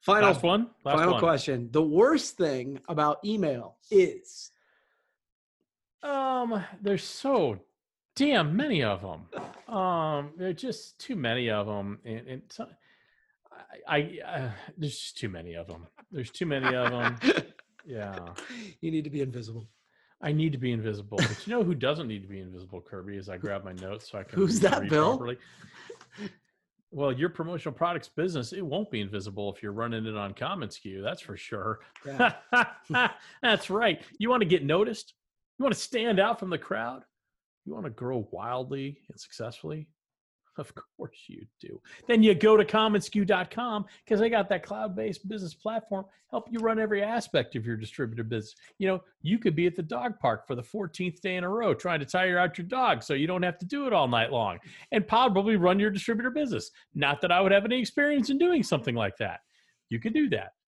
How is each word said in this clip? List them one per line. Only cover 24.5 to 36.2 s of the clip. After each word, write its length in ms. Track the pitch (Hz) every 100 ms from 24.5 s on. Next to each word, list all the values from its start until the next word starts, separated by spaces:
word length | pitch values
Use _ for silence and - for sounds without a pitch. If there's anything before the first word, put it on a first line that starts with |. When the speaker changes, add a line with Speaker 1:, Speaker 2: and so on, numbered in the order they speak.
| 220
Speaker 2:
read 100 | 190
Speaker 1:
that, 160 | 180 196
Bill? 220 | 151 156 254
Speaker 2:
properly. 200 | 120 123 - - - - - - - - 208 - _ _ _ _ _
Well, 200 | 139 139
your 180 | 127 170
promotional 440 | 175 165 175 -
products 360 | 131 170 170 -
business, 420 | - 175 165 113
it 140 | 185 175
won't 240 | 151 208
be 100 | 110
invisible 540 | 101 101 98 98 101
if 80 | 95
you're 120 | 107
running 340 | 101 117 113 110
it 100 | 107
on 160 | 101
commonsku, 680 | 101 131 190 110 - 104 95
that's 180 | 101 170
for 160 | - 101
sure. 420 | - 107 98 110 - - 143
Speaker 1:
Yeah. 280 | 139 240 - - 247 233 - -
Speaker 2:
<laughs> 180 | 247 247 - - -
That's 260 | 247 208 -
right. 320 | 196 233 175 - -
You 120 | 220
wanna 160 | 247 196
get 180 | 175 139
noticed? 480 | 160 214 220 - _ _ _ _ _
You 40 |
wanna 120 | 262 202
stand 440 | - 247 233 196